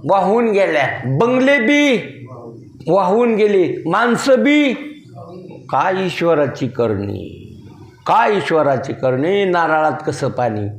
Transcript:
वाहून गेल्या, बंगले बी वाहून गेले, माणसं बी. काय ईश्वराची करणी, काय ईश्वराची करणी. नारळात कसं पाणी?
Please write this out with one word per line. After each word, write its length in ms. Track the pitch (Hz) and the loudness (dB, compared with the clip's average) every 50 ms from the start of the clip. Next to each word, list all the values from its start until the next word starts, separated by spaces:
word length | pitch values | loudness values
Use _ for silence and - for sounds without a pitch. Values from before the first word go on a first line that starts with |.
| 120 143 | 2 2
वाहून 400 | 190 196 180 190 208 240 240 226 | 2 2 4 2 2 2 2 2
गेल्या, 380 | 202 196 190 170 160 147 135 123 - - - | 2 2 2 2 2 0 0 -2 -4 -6 -4
बंगले 540 | 123 135 147 226 240 254 254 262 269 277 277 | -2 0 2 2 2 2 2 4 4 4 4
बी 380 | 220 220 294 285 294 277 247 190 - - - - 120 117 - - - 117 113 117 - - - - - 160 | 4 2 4 4 4 2 2 0 -2 -8 -16 -18 -18 -18 -16 -16 -16 -16 -18 -18 -20 -20 -20 -10 -2 0
वाहून 460 | 165 196 185 180 202 226 247 233 226 | 2 2 2 2 2 2 2 2 2
गेले, 560 | 202 214 208 202 190 175 - - - 127 156 | 2 2 4 4 2 2 2 -2 -4 -4 -2
माणसं 440 | 175 208 233 240 233 - - 277 262 233 | 0 0 2 2 0 0 4 2 4 4
बी. 340 | 214 277 294 294 294 269 220 - - - - - - - - - - - - - - - - - - - | 4 4 4 4 4 2 -2 -4 -10 -16 -18 -20 -20 -20 -20 -20 -18 -18 -18 -18 -18 -18 -20 -18 -10 -4
काय 360 | 139 131 156 185 185 190 190 | -2 0 0 0 -2 -2 -4
ईश्वराची 640 | 175 - - 165 170 165 147 147 123 - - 139 120 | -4 -4 -2 0 2 2 2 2 -2 -2 -4 -6 -6
करणी, 800 | - - 120 113 107 98 101 101 101 95 87 - 90 - - - - - - - - - - - - - - | -2 -2 0 0 0 -2 -4 -6 -8 -8 -10 -14 -16 -18 -18 -20 -20 -20 -20 -20 -20 -20 -20 -20 -20 -8 -2
काय 300 | - 175 214 233 226 208 | 0 2 2 2 2 0
ईश्वराची 560 | 190 156 - 165 156 147 143 135 123 - - | -2 -2 0 0 2 2 2 0 -2 -4 -8
करणी. 520 | - - 135 131 127 127 143 170 196 202 202 | -8 -4 -2 -2 0 0 0 0 0 0 0
नारळात 480 | 185 175 170 165 156 156 156 156 156 143 - - | 0 0 0 0 2 0 2 0 0 -2 -2 -6
कसं 220 | 160 139 - 143 123 | -6 -6 -4 -4 -4
पाणी? 400 | - - 123 117 107 107 104 101 104 | -2 -2 -2 -2 -2 -4 -6 -8 -8